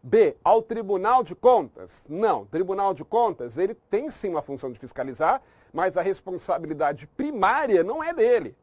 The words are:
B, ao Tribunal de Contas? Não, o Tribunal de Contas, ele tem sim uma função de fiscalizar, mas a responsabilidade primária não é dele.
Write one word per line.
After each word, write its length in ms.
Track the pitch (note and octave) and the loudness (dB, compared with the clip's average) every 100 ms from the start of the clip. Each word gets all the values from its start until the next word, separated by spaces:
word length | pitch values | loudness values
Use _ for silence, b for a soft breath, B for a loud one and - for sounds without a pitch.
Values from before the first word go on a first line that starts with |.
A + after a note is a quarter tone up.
B, 340 | B2 G#3+ G3 - | 2 4 4 2
ao 180 | F3 A3+ | 2 2
Tribunal 640 | - A3+ G3 G3 G3+ B3+ | 2 -8 -4 -2 2 2
de 140 | F#3 E3+ | 0 2
Contas? 640 | A#3+ A#3+ C#3 - F#2 - - | 4 4 2 -12 -20 -20 -12
Não, 340 | D#3+ A3 C3+ | -2 0 0
o 40 | G2+ | -4
Tribunal 460 | D#3+ F#3 F#3+ G3 | -4 -4 0 -2
de 120 | F3+ | -2
Contas, 520 | D3 A3 A#3 D#3+ B2 A#2+ | -2 0 0 -2 -10 -4
ele 180 | G3 A#3 _ | -4 -4 _
tem 220 | G3+ D4 | -4 -4
sim 200 | - G3+ | -8 -6
uma 120 | D#3+ | -6
função 300 | - C#3 C3+ | -6 -10 -10
de 60 | A2+ | -12
fiscalizar, 600 | B2+ - C3+ A#2+ D#3+ C4 b b b | -14 -8 -8 0 2 2 b b b
mas 240 | D3+ F#3 F3+ | -2 -2 0
a 60 | |
responsabilidade 1040 | F3+ F#3+ - F3+ - E3 D#3 D3+ D3 D3 D3 | -2 -4 -8 -10 -4 -4 -4 -2 -2 -2 -12
primária 800 | - C#4+ C4 F#3+ C4+ C#4 F#3+ | -6 -6 0 2 2 2 2
não 180 | F3 D4+ | 2 -2
é 100 | D#4+ | -4
dele. 440 | E4+ A3+ A#3+ B2+ - | 2 4 4 0 -16